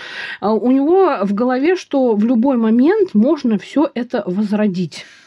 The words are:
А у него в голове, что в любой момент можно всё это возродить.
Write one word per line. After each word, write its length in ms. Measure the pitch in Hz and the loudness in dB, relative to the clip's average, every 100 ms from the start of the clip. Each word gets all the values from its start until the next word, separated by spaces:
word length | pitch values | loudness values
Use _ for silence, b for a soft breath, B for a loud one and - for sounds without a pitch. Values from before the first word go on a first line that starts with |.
| B B B B | B B B B
А 120 | 202 | -2
у 180 | 220 240 | 0 2
него 480 | 269 285 370 359 240 | 2 2 4 2 0
в 100 | 196 | -2
голове, 420 | 208 247 254 302 370 | 0 0 0 0 0
что 400 | - 277 254 208 | -2 0 2 2
в 100 | 226 | 2
любой 320 | 247 269 247 | 2 2 2
момент 560 | 220 233 285 440 381 | 2 2 4 2 2
можно 460 | 208 240 311 247 208 | 2 2 2 0 -2
всё 300 | - 269 311 | -2 -2 -2
это 300 | 233 240 240 185 | -2 -6 -6 -4
возродить. 800 | 185 208 208 214 180 170 - - B | -4 -2 0 0 -2 -6 -8 -20 B